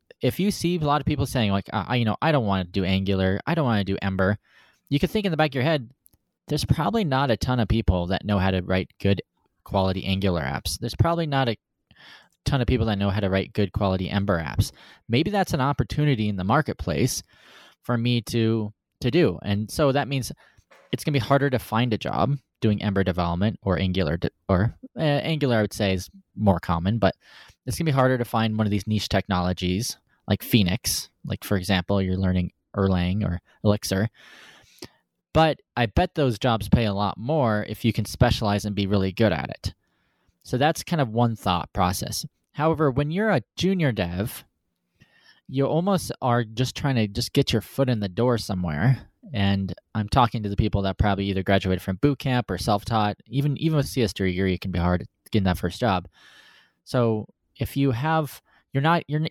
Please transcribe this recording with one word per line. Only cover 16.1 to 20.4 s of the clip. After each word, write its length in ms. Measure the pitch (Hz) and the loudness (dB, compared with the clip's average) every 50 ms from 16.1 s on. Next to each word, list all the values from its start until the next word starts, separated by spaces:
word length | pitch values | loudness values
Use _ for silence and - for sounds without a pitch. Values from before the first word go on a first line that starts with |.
| 139 107 107 104 | 2 2 0 -2
in 80 | 104 | -2
the 80 | 92 90 | -2 0
marketplace 760 | 95 120 156 - - - - - - 78 73 107 131 - - - _ _ _ - - - - - - _ _ | 2 2 2 2 0 -4 -6 -4 -4 0 0 0 0 -2 -4 -10 _ _ _ -20 -20 -20 -20 -20 -20 _ _
for 160 | _ - 123 117 | _ -4 -2 0
me 240 | 117 123 120 117 | 0 0 0 -2
to, 500 | 110 - - 117 113 110 113 113 107 107 - _ _ _ _ - | -2 -2 0 2 2 2 2 0 -2 -6 -10 _ _ _ _ -4
to 80 | - 123 | -2 0
do. 280 | 123 175 165 104 87 - | 2 4 4 2 2 -2
And 280 | - 104 101 101 107 101 | -2 -2 -2 -2 -2 -2
so 220 | - - 156 139 | -2 0 2 2
that 160 | 131 143 135 113 | 2 2 0 -2
means 240 | 139 135 120 - - - | -4 -4 -4 -6 -10 -16